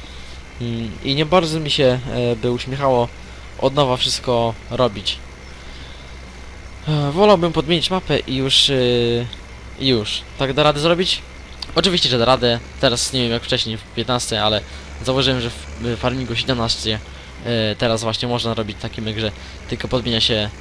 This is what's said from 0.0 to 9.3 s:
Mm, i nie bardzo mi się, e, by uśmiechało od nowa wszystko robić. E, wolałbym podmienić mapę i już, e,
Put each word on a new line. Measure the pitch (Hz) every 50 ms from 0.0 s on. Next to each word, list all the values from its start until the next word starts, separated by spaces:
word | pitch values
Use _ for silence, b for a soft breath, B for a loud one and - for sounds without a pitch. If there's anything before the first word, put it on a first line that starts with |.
| B B B B B B B B B - - -
Mm, | 120 117 117 113 117 110 - - -
i | 131 135
nie | 143 156
bardzo | 151 170 185 170 156 156 160
mi | 156 143
się, | - - 143 127 123 127 120 131
e, | - 123 120 120 120
by | 110 117 123
uśmiechało | 123 120 - 127 131 135 143 135 131 120 120 120 - B B B B B B B B -
od | - 135 135
nowa | 147 143 127 127
wszystko | 127 - 135 120 - - 131 123 120 117 113 110 - - -
robić. | 120 120 127 120 101 104 98 - - - - - - - - B B B B B B B B B B B B B B B - - - - - - - - - - - - - 151
E, | 151 147 147 143
wolałbym | 143 180 208 208 202 170 170 170
podmienić | 156 160 147 147 175 160 - -
mapę | 185 185 - - 151 -
i | - - 131
już, | 131 135 135 131 - - 139
e, | 139 131 127 123 123 120 120 117 120 120 120 120